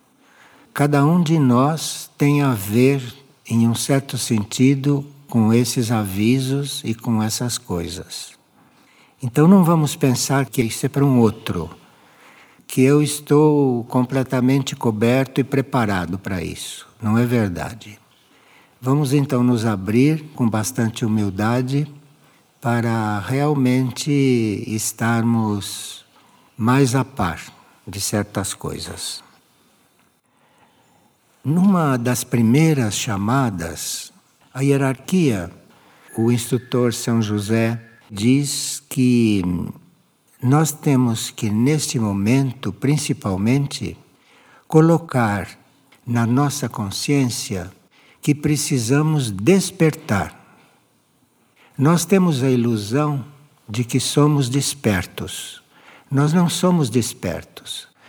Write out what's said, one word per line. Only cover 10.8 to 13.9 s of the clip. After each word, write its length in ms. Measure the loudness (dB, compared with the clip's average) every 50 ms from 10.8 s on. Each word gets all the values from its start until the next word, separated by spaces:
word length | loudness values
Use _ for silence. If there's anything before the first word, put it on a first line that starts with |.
| -4
é 40 | -4
para 120 | 0 2
um 160 | 2 4 6 4
outro, 520 | 4 4 2 -2 -6 -6 -6 -6 -8 -8 -12 -18 -20 _ _ _ _ _ _ _ -20 -20 -20 -20 -20 _ _ _ _
que 160 | -4 2 4
eu 200 | 4 6 6 4
estou 840 | 2 0 -2 -6 0 2 4 6 6 6 4 4 2 2 0 -2 -4
completamente 920 | -2